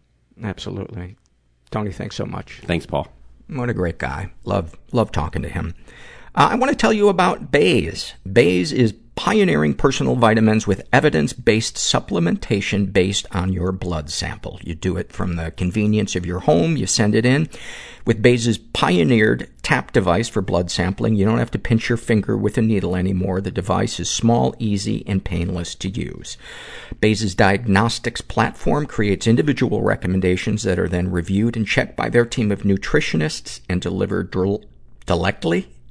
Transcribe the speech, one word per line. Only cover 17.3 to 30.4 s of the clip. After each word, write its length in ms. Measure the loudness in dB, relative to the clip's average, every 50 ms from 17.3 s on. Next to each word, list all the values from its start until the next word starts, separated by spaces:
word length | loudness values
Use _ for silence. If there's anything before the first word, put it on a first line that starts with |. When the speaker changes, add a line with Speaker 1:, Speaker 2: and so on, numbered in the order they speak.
| 2 2 0 -2 -6 -14 -16 -16 -16 -16 -16 -18 -16 -8 -2
Speaker 1:
With 160 | -2 0 4
Baze's 360 | 4 4 4 4 2 0 0 0
pioneered 920 | -2 -8 -4 -2 0 2 4 4 4 4 4 4 6 4 2 0 -2 -10 -14 -8
tap 300 | -4 -2 -2 -2 -2 0
device 380 | 0 2 2 4 2 2 0 -2
for 120 | -2 -4
blood 300 | -2 0 0 0 0 0
sampling, 440 | -2 -2 -2 -2 -2 0 0 0 2
you 100 | 2 2
don't 120 | 2 2 2
have 140 | 0 -2
to 80 | -2 -4
pinch 300 | 0 2 2 2 2 0
your 80 | -2 -2
finger 400 | 0 2 2 2 2 0 0 0
with 200 | 0 0 0 2
a 40 |
needle 340 | 2 2 2 2 0 0 0
anymore. 460 | 0 0 0 0 0 -2 -2 -2 -2
The 100 | -4 -4
device 480 | -4 -4 -2 0 0 0 0 -2 -4 -6
is 100 | -6 -6
small, 460 | -4 0 2 2 2 4 2 0 -2 -2
easy, 460 | -4 -2 -2 -2 -2 -4 -4 -4 -4
and 200 | -2 -2 -2 -2
painless 500 | -2 -4 -4 -4 -4 -4 -6 -6 -8 -10
to 140 | -8 -8 -8
use. 480 | -6 -6 -8 -8 -10 -12 -14 -14 -16 -16 -16 -18 -18 -18 -18 -16 -16 -16 -14 -10 -4 2
Baze's 340 | 2 4 4 2 0 -2 2
diagnostics 840 | 4 4 4 4 2 2 2 4 4 4 2 0 -2 -6 -6 -6 -8
platform 640 | -10 -4 0 0 0 0 0 -2 0 0 0 0 0
creates 420 | -4 -2 -2 0 0 0 0 2 2
individual 540 | 2 4 4 2 0 0 0 0 0 0
recommendations 840 | 0 0 -2 -2 -2 -2 0 2 2 2 2 0